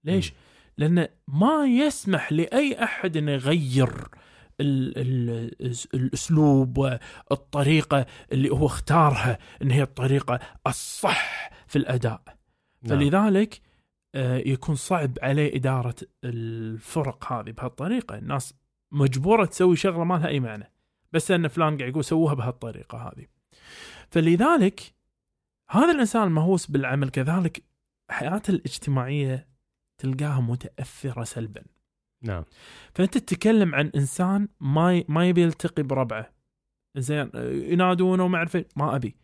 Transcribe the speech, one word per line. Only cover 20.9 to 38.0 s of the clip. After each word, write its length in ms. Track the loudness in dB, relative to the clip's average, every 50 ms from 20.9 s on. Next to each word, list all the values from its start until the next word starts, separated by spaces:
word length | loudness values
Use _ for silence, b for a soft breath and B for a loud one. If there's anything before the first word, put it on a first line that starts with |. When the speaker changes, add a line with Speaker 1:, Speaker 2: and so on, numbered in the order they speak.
| _ _ _ _
Speaker 1:
بس 180 | -4 -2 2 2
أن 180 | 2 2 2 0
فلان 300 | 0 0 0 0 0 -2
قاعد 120 | -6 -4
يقول 140 | -2 -4 -2
سووها 300 | 0 2 2 4 2 2
بهالطريقة 640 | 0 -2 -4 -6 _ -10 -12 -12 -14 -16 _ -14 -14
هذه. 280 | -14 -14 -16 -16 -20 _ _ _ _ _ B B B B B B B B B B B B
فلذلك 840 | 0 2 4 4 4 4 4 4 4 4 4 2 0 -4 -20 -20 _ _ _ _ _ _ _ _ _ _ _ _ _ _ _ _
هذا 220 | 2 4 4 6
الإنسان 300 | 4 4 2 2 2 2
المهووس 440 | 2 2 2 2 2 2 2 0 0
بالعمل 440 | -2 -2 -2 0 0 -2 -2 -2 -2
كذلك 520 | -2 -2 -2 0 0 0 0 -2 -4 -8 _ _ _ _ _ _ _ _ _ _
حياته 400 | -8 -6 -4 -4 -4 -4 0 0
الاجتماعية 1000 | -2 0 -2 -6 -10 -6 -4 -2 -2 -2 -2 -2 -2 -2 -2 -2 -4 -6 -8 _ _ _ _ _ _ _ _ _ _ _
تلقاها 420 | -6 -4 -4 -2 -4 -2 0 0
متأثرة 840 | 0 -2 -2 -6 -8 -14 _ -12 -12 -12 -12 -10 -10 -8 -8 -8 -10
سلبا. 380 | -8 -8 -10 -10 -10 -12 -16 -20 -20 _ _ _ _ _ _ _ _ _ _
Speaker 2:
نعم. 220 | -8 -6 -6 -6 -8 _ B B B B B B B B B
Speaker 1:
فأنت 240 | 0 0 0 0 -4
تتكلم 560 | -2 -4 -6 0 2 4 4 4 4 2 2
عن 160 | 0 -2 0 0
إنسان 520 | -2 -2 -2 -2 -2 0 0 0 0 -2 -4 _ _
ما 360 | -2 0 2 4 4 4 2
ي-، 80 | 2 0 0
ما 200 | 0 2 2 4
يبي 140 | 4 4
يلتقي 400 | 4 2 0 -2 -6 -4 -2 -4
بربعه. 500 | -4 -2 -2 -2 -2 -2 -4 -8 -10 -12 _ _ _ _ _ _ _ _ _ _ _ _ _
زين، 340 | -8 -4 -2 -2 -2 -4 -4 -6
آه، 160 | -8 -6 -4
ينادونه 720 | -4 -4 -2 0 2 2 4 2 2 2